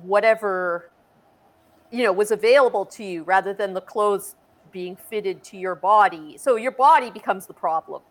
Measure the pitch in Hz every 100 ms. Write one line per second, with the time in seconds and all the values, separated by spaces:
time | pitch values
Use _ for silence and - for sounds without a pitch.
0 | 180 202 220 220 208 185 180 170 - _
1 | _ _ _ _ _ _ _ _ _ 240
2 | 226 185 208 208 220 277 247 202 190 -
3 | 196 170 160 190 190 202 202 185 - 214
4 | 208 196 - - _ _ _ 185 180 185
5 | - 214 190 165 - 196 185 180 190 214
6 | 190 165 151 - 277 226 247 254 277 311
7 | 240 185 - 196 - - 175 160 - 147
8 | _